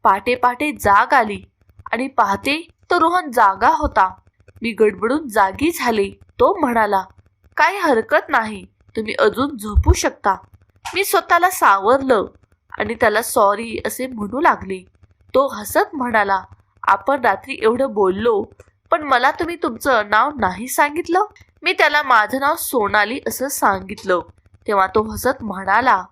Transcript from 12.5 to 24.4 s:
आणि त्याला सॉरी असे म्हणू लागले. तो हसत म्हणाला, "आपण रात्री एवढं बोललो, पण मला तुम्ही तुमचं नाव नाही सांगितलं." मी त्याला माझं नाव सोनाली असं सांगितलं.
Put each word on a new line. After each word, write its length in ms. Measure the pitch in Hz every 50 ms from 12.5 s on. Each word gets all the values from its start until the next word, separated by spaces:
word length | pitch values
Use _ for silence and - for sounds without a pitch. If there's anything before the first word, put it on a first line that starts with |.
| _ _ _ _ - -
आणि 160 | 214 208 233
त्याला 280 | 220 240 214 208 220
सॉरी 540 | 240 - - 247 208 196 202 202 233 233 220 - -
असे 200 | 226 - - 254
म्हणू 340 | 262 254 214 208 202 226 269
लागले. 440 | 330 320 226 - - 190 190 185 185 _ _ _ - _ _ _ _ _ -
तो 120 | 262 277
हसत 480 | 269 240 214 214 - - 302 415 403 -
म्हणाला, 480 | 285 254 240 226 220 202 196 196 185 185 _ - _ _ _ _ _
"आपण 380 | - - 190 196 - - 277 277
रात्री 380 | 240 226 190 190 - 269 269 -
एवढं 300 | - 220 233 247 269 269
बोललो, 520 | 208 208 196 185 185 196 220 240 220 196 - - - _ - _ _ _ _ _
पण 120 | 330 339
मला 280 | 302 285 269 240 254 277
तुम्ही 260 | 302 - - 311 339
तुमचं 540 | - - 302 226 214 - 285 254 220 208 208
नाव 200 | 214 214 247 294 302
नाही 320 | 262 214 185 180 180 233 254
सांगितलं." 560 | - - 294 294 294 330 359 339 339 370 415 415 _ _ - _ _ _
मी 100 | - 339
त्याला 300 | 370 359 349 302 294 294
माझं 380 | 294 262 247 220 208 202 254 269
नाव 140 | 277 285 320 339
सोनाली 640 | - - - 247 208 196 202 208 202 214 247 285 -
असं 220 | 226 220 - 254 285
सांगितलं. 720 | 285 - 294 220 196 190 190 190 214 - - 190 180 170 - - _ _